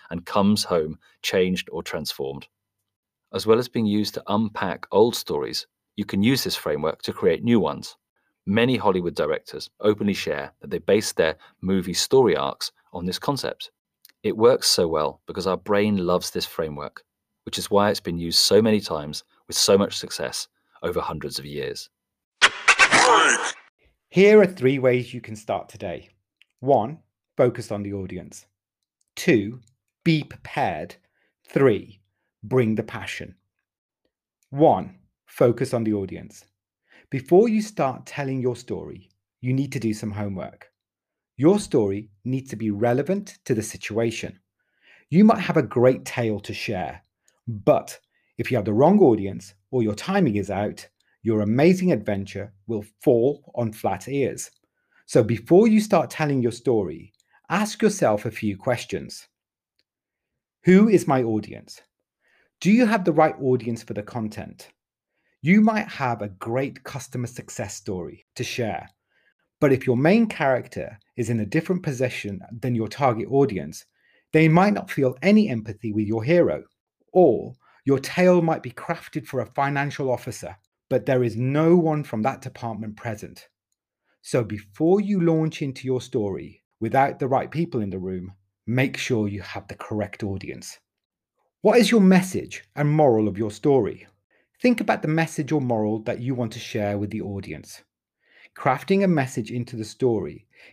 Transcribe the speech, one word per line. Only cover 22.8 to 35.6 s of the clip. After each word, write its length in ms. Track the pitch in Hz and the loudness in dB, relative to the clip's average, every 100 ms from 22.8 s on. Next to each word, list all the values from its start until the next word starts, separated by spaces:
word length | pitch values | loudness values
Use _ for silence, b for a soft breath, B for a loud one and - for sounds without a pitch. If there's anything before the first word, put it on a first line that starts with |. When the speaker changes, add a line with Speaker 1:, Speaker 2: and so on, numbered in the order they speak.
| - - 508 453 151 120 - - - _ _ _ _ | 4 4 4 4 4 0 -4 -12 -18 _ _ _ _
Speaker 2:
Here 300 | - 202 214 | 4 8 8
are 60 | 185 | 6
three 320 | 185 127 139 | 4 0 2
ways 340 | 131 123 123 | 2 2 0
you 80 | 127 | -12
can 140 | - | -14
start 340 | 107 - 98 - | -12 -6 -6 -6
today. 420 | - 98 78 - _ _ _ _ _ | -12 -10 -10 -14 _ _ _ _ _
One, 380 | 127 135 107 160 _ _ _ - | 0 0 0 -8 _ _ _ 0
focus 360 | 127 123 113 | 0 0 -8
on 100 | 104 | -8
the 120 | 101 | -8
audience. 520 | 98 92 90 80 - - _ _ _ _ _ _ - | -8 -8 -12 -14 -20 -20 _ _ _ _ _ _ -6
Two, 440 | - 127 101 123 _ _ _ _ | 2 2 2 -8 _ _ _ _
be 180 | - 160 | 0 0
prepared. 720 | 135 - - - 120 80 87 - _ _ _ _ _ | -2 -14 -10 -4 -4 -4 -10 -14 _ _ _ _ _
Three, 520 | - 135 98 - - _ _ _ _ | 2 4 2 -2 -20 _ _ _ _
bring 300 | 107 131 113 | -2 0 2
the 80 | 110 | 0
passion. 520 | 110 113 95 - - 90 _ _ _ _ _ _ _ _ _ _ _ | -4 -8 -12 -12 -14 -20 _ _ _ _ _ _ _ _ _ _ _
One, 480 | 139 156 101 - - _ _ _ | 2 4 4 -2 -14 _ _ _
focus 480 | - 127 117 | 2 2 2